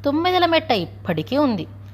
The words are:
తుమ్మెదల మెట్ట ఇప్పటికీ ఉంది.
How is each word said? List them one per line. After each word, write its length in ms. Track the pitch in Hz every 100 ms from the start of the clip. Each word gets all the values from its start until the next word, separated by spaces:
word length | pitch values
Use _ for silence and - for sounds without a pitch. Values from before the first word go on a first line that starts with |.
తుమ్మెదల 420 | 277 294 349 359 339
మెట్ట 240 | 320 320
ఇప్పటికీ 640 | 220 165 - - 160 160 269
ఉంది. 300 | 285 202 - - -